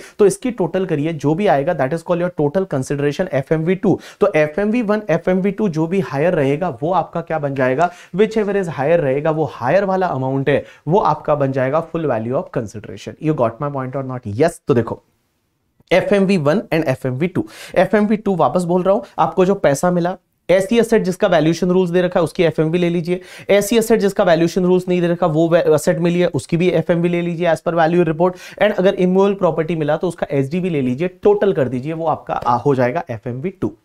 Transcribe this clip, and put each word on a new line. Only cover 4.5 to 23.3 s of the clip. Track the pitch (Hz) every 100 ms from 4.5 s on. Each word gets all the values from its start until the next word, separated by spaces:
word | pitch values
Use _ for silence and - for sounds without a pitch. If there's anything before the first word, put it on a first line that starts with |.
| - 208 240
वन, | 202 214 214
एफएमवी | 165 185 185 196
टू | 196 214
जो | 156 165
भी | 190
हायर | 143 139 170
रहेगा, | 170 135 147 180 135
वो | 160
आपका | 180 156 170
क्या | 160 160
बन | 143
जाएगा, | 135 127 131 175 - - 170
whichever | 220 220 202
is | 202 175
higher | 143 139 170
रहेगा, | 143 139 160
वो | 156
हायर | 151 - 117 185
वाला | 196 185 180
अमाउंट | 131 131 135 139
है, | 135 - - -
वो | 196
आपका | 170 151 -
बन | 147 139
जाएगा | 131 131 156 165
full | 170 151
value | 127 113 139
of | 185 143
consideration। | 107 107 - 104 - 110
You | 151 151
got | 165 -
my | 147
point | 139 127 139
or | 131
not? | 127 101 104
Yes। | 165 - -
तो |
देखो, | 123 110 - _ _ _ _ _ _ _ _ _
एफएमवी | 175 185 202 190 196
वन | 143 190 -
and | 165
एफएमवी | 151 131 131 131 175
टू। | - - - -
एफएमवी | - 185 214 208 214
टू | 202 180
वापस | 135 170
बोल | 170 180
रहा | 180
हूं, | 208 - -
आपको | 160 -
जो | 185
पैसा | 196 147 139 180
मिला, | 175 170 190 _ _ -
ऐसी | 185 190 233
एसेट | 226 220
जिसका | 180 175 -
वैल्यूएशन | 170 156 165 180
रूल्स | 185 180
दे | 175
रखा | 180 180
है, |
उसकी | 160 -
एफएमवी | 165 156 160 175
ले | 175
लीजिए। | 175 165 180 -